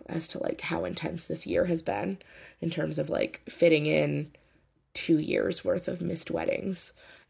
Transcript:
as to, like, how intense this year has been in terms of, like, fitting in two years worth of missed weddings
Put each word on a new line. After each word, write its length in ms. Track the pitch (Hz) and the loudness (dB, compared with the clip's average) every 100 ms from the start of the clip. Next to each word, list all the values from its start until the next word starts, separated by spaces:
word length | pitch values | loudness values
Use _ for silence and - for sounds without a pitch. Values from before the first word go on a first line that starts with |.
| - | -6
as 220 | 165 160 | -6 -4
to, 100 | - | -4
like, 240 | - - | -4 -4
how 220 | - 160 | -4 -2
intense 420 | 90 - - 170 - | -2 -4 -4 -6 -4
this 200 | 156 - | -4 0
year 200 | - 175 | 2 4
has 160 | 165 | 2
been 360 | - 101 175 196 - - - - | 0 -2 -2 -4 -10 -20 -20 -6
in 100 | 170 | -4
terms 280 | 165 156 151 | -2 -2 -2
of, 120 | 147 | 0
like, 320 | - - - - | 0 0 -2 -12
fitting 380 | - 170 156 151 | 4 6 6 4
in 460 | 156 151 147 151 - _ _ _ _ _ | 4 2 0 -4 -10 _ _ _ _ _
two 240 | - - 160 | -8 2 2
years 460 | - - - 170 | 4 2 2 0
worth 240 | 185 175 - | 0 0 0
of 120 | 175 | -4
missed 300 | 170 165 - | -4 -4 -2
weddings 640 | - 82 - 196 180 - - - - | 0 0 0 -2 -4 -8 -14 -20 -20